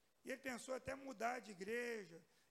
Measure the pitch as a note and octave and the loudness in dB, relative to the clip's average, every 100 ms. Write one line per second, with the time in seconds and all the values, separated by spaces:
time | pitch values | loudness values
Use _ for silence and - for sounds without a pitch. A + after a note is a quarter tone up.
0 | _ _ A#3+ C4 C4+ A#3+ - B3+ C4 C4+ | _ _ -2 -2 0 -2 0 0 0 -2
1 | C4+ G#3 A3+ B3+ G#3 F3+ F#3+ A#3 A#3+ A3+ | -4 2 4 4 -2 -4 0 2 2 0
2 | F3 E3 - - - | -4 -10 -14 -20 -12